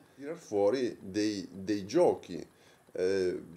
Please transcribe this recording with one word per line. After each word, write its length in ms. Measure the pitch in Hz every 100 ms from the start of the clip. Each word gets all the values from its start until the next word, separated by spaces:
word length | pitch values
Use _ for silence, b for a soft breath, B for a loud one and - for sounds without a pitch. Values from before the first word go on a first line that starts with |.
| - -
tirar 220 | 139 170
fuori 600 | - 104 101 131 120 -
dei, 460 | 98 98 107 104 85
dei 340 | 95 95 104 92
giochi. 580 | 139 165 95 - 85 - b b b _
Eh, 480 | - 92 98 92 85 80